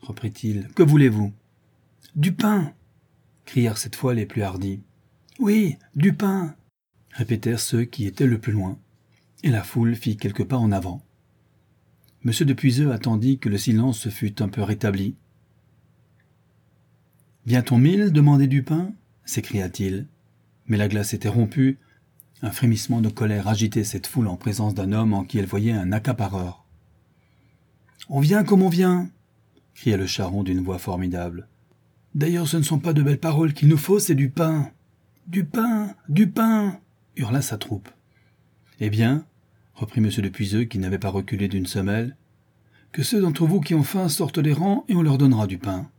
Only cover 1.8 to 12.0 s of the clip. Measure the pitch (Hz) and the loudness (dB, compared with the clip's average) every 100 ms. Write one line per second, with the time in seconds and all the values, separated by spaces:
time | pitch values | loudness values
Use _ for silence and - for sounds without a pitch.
1.8 | _ _ - 160 156 175 208 208 151 - | _ _ -14 -4 -2 0 2 2 -2 -8
2.8 | _ _ _ _ _ _ - - 120 107 | _ _ _ _ _ _ -6 0 0 -2
3.8 | - - 131 120 101 - 98 95 98 98 | -8 -6 -2 -2 -4 -4 -6 -4 -6 -8
4.8 | - _ _ _ _ _ 220 214 202 - | -12 _ _ _ _ _ 2 2 2 -2
5.8 | _ 143 175 - 196 190 170 - _ _ | _ 2 2 2 0 0 -4 -10 _ _
6.8 | _ _ _ - 113 113 113 117 - 117 | _ _ _ -8 -4 -2 -2 -4 -2 -2
7.8 | 117 - 101 95 131 113 113 107 95 95 | -2 -4 -8 0 2 2 0 -2 -2 -8
8.8 | _ _ _ _ _ _ 180 113 101 - | _ _ _ _ _ _ 0 0 -2 0
9.8 | 117 117 - 104 - 101 95 127 113 98 | 0 0 -4 -4 -6 -4 -2 0 2 0
10.8 | 92 90 - _ _ _ _ _ _ _ | -2 -10 -16 _ _ _ _ _ _ _
11.8 | _ _ | _ _